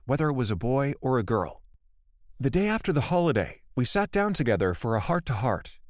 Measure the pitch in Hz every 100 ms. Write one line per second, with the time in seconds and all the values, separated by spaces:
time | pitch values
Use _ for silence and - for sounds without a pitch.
0 | - 143 151 135 107 95 117 135 139 -
1 | 131 127 98 110 80 - - - _ _
2 | _ _ - - 131 160 208 220 - 147
3 | - 175 170 110 76 - - - 123 202
4 | 202 202 208 196 120 98 92 87 117 113
5 | 123 175 170 107 123 92 - -